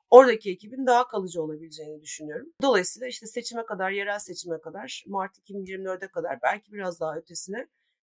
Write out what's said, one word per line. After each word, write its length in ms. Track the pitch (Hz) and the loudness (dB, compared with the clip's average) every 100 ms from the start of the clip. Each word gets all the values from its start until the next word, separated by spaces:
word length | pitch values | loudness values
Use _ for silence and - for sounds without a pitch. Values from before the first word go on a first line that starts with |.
| _ | _
Oradaki 420 | 247 254 220 196 | 10 10 4 -4
ekibin 340 | 185 208 262 | -10 -12 -4
daha 220 | 254 240 254 | 2 2 2
kalıcı 340 | 214 185 170 | -4 -6 -6
olabileceğini 600 | 156 156 160 156 151 156 | -8 -10 -14 -16 -16 -16
düşünüyorum. 460 | 156 - 151 151 294 - | -16 -14 -12 -12 -14 -2
Dolayısıyla 460 | 269 208 180 220 247 | 2 4 4 2 -4
işte 180 | - | -6
seçime 400 | 214 240 233 233 | -6 -6 -6 -10
kadar, 260 | 226 190 190 | -8 -6 -4
yerel 280 | 202 202 208 | -4 -6 -4
seçime 420 | 196 175 175 156 | -4 -4 -10 -10
kadar, 420 | 160 185 254 - 185 | -10 -16 -14 -14 -8
Mart 300 | 196 196 - | -8 -8 -12
iki 160 | - | -14
bin 120 | 196 | -12
yirmi 200 | 185 190 | -12 -10
dörde 220 | 190 185 190 | -8 -8 -8
kadar, 320 | 170 165 127 | -8 -8 -2
belki 300 | 127 208 - | -2 -2 -8
biraz 260 | 208 185 165 | -10 -8 -6
daha 180 | 156 156 | -8 -8
ötesine 500 | - 165 190 220 302 _ _ _ | -6 -4 -2 -4 -12 _ _ _